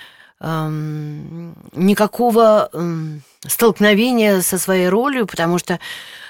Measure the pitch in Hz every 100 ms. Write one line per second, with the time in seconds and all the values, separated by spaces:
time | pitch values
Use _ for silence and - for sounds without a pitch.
0 | - - _ _ 160 160 156 156 151 151
1 | 151 147 147 165 170 - - - 185 202
2 | 208 - 240 220 226 214 147 147 170 165
3 | 156 151 - _ - - 233 - 208 202
4 | 240 247 214 190 175 185 - 190 180 196
5 | 269 262 202 - 170 175 - 175 - -
6 | - - -